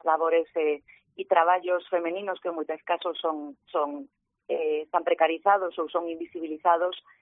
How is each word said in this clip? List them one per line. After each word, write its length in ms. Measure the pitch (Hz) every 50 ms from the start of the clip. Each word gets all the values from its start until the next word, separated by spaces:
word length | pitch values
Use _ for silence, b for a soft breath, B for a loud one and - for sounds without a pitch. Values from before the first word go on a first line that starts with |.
| -
labores, 480 | 165 160 156 165 165 165 165 160 - _ 165
eh, 240 | 156 151 151 143 - b b b b b _
e 80 | - - -
traballos 560 | 190 170 165 175 180 180 175 180 180 175 170
femeninos 560 | - 185 175 170 165 175 196 208 196 185 160 -
que 80 | 180
en 80 | 170 160
moitos 240 | 151 - 156 156 -
casos 320 | - 175 165 - 180 160 - -
son, 320 | 165 156 151 147 147 139 - _ _
son, 400 | - 170 147 147 147 143 139 - _ _ _ _ _ _ _ -
eh, 400 | 165 165 160 156 151 151 156 -
tan 160 | - 175 160
precarizados 720 | 175 170 - 160 160 165 160 - 202 202 202 190 170 - -
ou 80 | 165
son 240 | 151 - 175 170 170
invisibilizados, 880 | 165 165 170 - - 175 165 156 156 156 - 180 170 170 175 180 - - b b b b